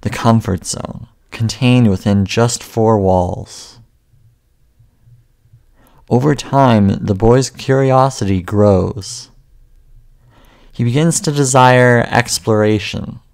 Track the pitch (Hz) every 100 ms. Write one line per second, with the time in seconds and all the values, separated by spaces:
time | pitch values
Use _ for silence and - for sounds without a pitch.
0 | - - 120 113 - 92 - - - -
1 | 117 _ _ - 113 - 127 127 117 92
2 | - 101 95 - 117 - - - 110 110
3 | 95 92 90 92 - - - - _ _
4 | _ _ _ _ _ _ _ _ _ _
5 | _ _ _ _ _ _ _ _ _ _
6 | _ 120 143 139 - 139 135 113 98 98
7 | - 98 113 123 131 - - 135 135 131
8 | 135 - 101 95 87 104 104 95 92 -
9 | 98 - - _ _ _ _ _ _ -
10 | _ _ _ _ _ _ _ - 120 123
11 | 165 156 - 147 135 131 127 127 123 120
12 | - - 120 - - 107 107 107 101 -
13 | - - _